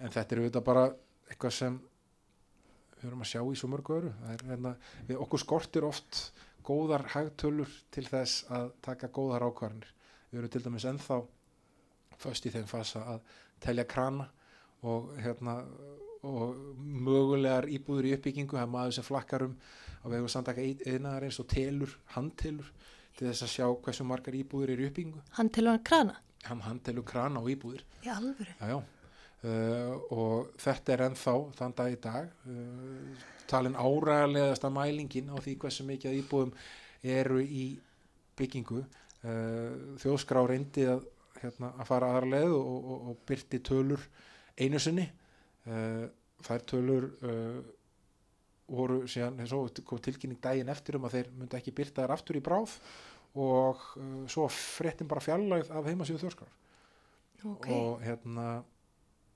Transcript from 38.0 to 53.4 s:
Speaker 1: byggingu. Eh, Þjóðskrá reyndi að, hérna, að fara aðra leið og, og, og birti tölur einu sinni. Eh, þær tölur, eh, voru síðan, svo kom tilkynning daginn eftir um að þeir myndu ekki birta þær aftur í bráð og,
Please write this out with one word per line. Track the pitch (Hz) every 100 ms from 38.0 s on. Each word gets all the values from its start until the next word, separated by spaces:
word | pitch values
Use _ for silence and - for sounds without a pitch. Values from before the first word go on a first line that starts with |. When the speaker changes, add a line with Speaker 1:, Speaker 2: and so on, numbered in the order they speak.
| _ _ _ -
Speaker 1:
byggingu. | 131 131 117 117 139 - - -
Eh, | 117 113 113 113 117 127 135 135
Þjóðskrá | 135 139 - 131 123
reyndi | 131 139 -
að, | 131 127 - - _ -
hérna, | 123 117 123
að | 127 120
fara | 127 123
aðra | 127 127
leið | 135 165
og, | 156 131 127
og, | 127 127 120
og | 120 -
birti | 135 - 127
tölur | - 135 135 139 - - - - - -
einu | 131 143
sinni. | 160 170 180 - - _ _ _ -
Eh, | 113 110 113 113 - _ _
þær | - 117 -
tölur, | 127 127 135 131 139
eh, | 127 113 113 123 127 - _ _ _ _ _ _ _ _ -
voru | 123 127 127 127
síðan, | 127 120 127 117
svo | 135 127 -
kom | - 120
tilkynning | - 131 131 123
daginn | 127 135 123
eftir | 143 - 143
um |
að | 123 123
þeir | 123
myndu | 127 127 127
ekki | 127
birta | 135 139 -
þær | 127
aftur | 143 - 151
í |
bráð | 147 180 226 - - - - - -
og, | 139